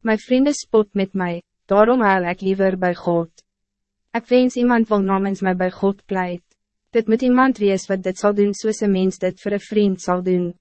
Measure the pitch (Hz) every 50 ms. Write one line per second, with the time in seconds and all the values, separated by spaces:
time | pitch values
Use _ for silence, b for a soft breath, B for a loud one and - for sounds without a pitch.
0 | - 226 214 220 - - 254 254 269 294 285 - - _ - 220 208 208 _ 202
1 | 190 196 - 190 180 175 170 175 _ _ _ _ _ - 190 202 214 233 254 254
2 | 226 202 190 190 180 175 180 - 196 190 190 196 196 190 190 190 185 180 175 -
3 | - 175 170 170 170 165 _ - _ _ _ _ _ _ _ _ _ _ _ _
4 | _ _ - 233 233 - 247 247 254 247 - 247 240 247 247 226 226 - 214 202
5 | 196 190 196 190 196 196 196 - 196 190 185 185 185 180 180 - - 196 196 _
6 | _ - 196 190 180 180 180 175 _ _ _ _ _ _ _ _ _ _ - 233
7 | 226 214 220 240 262 254 247 254 262 262 247 - 208 196 196 185 - - 196 190
8 | 185 185 185 - - 208 208 202 202 202 196 - - 220 214 - 220 202 190 185
9 | 190 190 185 - 190 185 185 _ - 202 202 202 - - 214 214 208 196 185 180
10 | - - 180 180 180 185 185 180 175 175 175 _